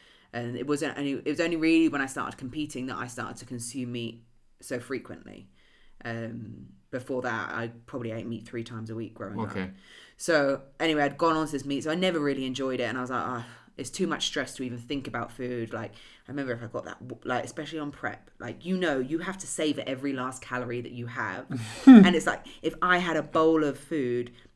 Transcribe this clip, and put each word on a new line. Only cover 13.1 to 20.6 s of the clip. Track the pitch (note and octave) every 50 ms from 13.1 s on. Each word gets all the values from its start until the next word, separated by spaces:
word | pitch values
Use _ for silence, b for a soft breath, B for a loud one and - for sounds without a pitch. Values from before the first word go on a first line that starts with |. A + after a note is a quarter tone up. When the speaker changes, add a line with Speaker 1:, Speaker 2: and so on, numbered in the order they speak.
| B2+ A#2 E2
Speaker 1:
"Ah, | A2+ B2+ A#2 A2+ B B B B B -
it's | - - -
too | - - F#3
much | - D3 - -
stress | - - D3 B2+ - -
to | - C3
even | B2 B2
think | A#2+ A#2+ - D3 C#3 C3
about | C#3+ B2+ A#2+ - -
food." | - - B2+ B2 B2 A#2+ A2+ A2 A#2+
Like, | A2 A2 G#2 -
I | - - - - - - -
remember | C3+ C#3+ C#3 B2+ A#2
if | A#2+
I | A#2+
got | A2 - - -
that, | E2 - - -
w-, | B2+ B2 - -
like, | - B2+ A#2+ -
especially | B2 - - D3+ D3 E3 D#3
on | D3 D3
prep, | C#3+ - - G#2 - - - - _ -
like, | - A#2+ - - E3
you | F3 F#3
know, | F3+ F3+ D#3+ C#3 C3
you | B2+ C3 D#3+ E3
have | F3 F#3+ G3 F#3+
to | -
savor | - - - D#3 D3+ C#3 - -
every | - C3+ B2 C#3 C#3+ C3+
last | C3 B2+ C3 B2+ -
calorie | - - B2+ B2